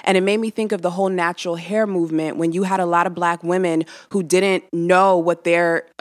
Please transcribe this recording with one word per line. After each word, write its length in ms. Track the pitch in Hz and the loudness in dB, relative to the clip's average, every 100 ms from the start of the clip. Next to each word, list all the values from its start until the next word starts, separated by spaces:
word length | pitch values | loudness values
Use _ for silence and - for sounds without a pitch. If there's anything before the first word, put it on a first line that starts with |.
And 140 | - 190 | 0 0
it 40 | |
made 200 | 190 214 | 2 0
me 80 | 220 | -2
think 240 | 220 214 | -4 -4
of 80 | 208 | -2
the 100 | 175 | -4
whole 180 | 180 190 | -2 -2
natural 460 | 180 170 175 180 170 | 0 -2 -4 -6 -6
hair 320 | 170 214 214 | -4 -2 0
movement 480 | 185 165 160 156 - | -2 -2 -2 -2 -2
when 160 | 165 | -2
you 120 | 170 | -2
had 180 | 185 190 | -2 -2
a 40 | 175 | 0
lot 220 | 170 175 | 2 0
of 80 | 170 | -2
black 260 | 170 175 | -2 -2
women 440 | 170 185 180 160 160 - - | -2 0 0 0 -4 -10 -6
who 120 | 202 | -4
didn't 440 | 165 185 196 185 - | 0 2 2 0 -2
know 440 | 170 170 185 196 180 | -4 2 4 6 4
what 280 | 170 170 175 | 2 0 0
their 400 | 170 170 165 - - | 2 2 0 -4 -2